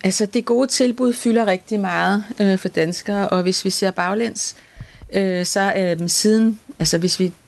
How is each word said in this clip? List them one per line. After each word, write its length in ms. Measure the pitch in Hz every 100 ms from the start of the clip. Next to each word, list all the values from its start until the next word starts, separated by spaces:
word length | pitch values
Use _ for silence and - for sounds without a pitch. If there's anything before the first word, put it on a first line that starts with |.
altså, 220 | 190 190 208
det 180 | 240
gode 220 | 240 240 269
tilbud 460 | - 247 240 247
fylder 340 | 240 240 226 214
rigtig 340 | 185 - 214
meget, 440 | 190 170 175 208 208 -
øh, 180 | 202 190
for 100 | 180
danskere, 600 | - 160 175 - 202 196
og 140 | 185
hvis 220 | 180 185
vi 60 | 190
ser 200 | - 190
baglæns, 680 | 185 180 208 233 220 - - - - - - -
øh, 320 | 196 190 180 180
så, 260 | 202 196 196
øh, 320 | 185 165 175
siden, 520 | - 208 220 226 214 - -
altså, 200 | 160 170
hvis 220 | 180 -
vi, 120 | 185 -